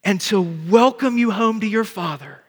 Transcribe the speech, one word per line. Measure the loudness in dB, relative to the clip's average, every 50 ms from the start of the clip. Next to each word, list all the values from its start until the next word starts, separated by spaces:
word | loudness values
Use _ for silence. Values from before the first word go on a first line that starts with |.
| 0
and | 0 -2 -2
to | -2 0 0 0 0 -2 -6 -8 -2 2
welcome | 4 6 6 4 2 0 -2 0 2
you | 2 0 0
home | 0 2 0 0 0 0
to | -4
your | -2 0 -2 -2
Father | -2 -8 -8 -8 -8 -8 -8 -12 -18 -20 -20 _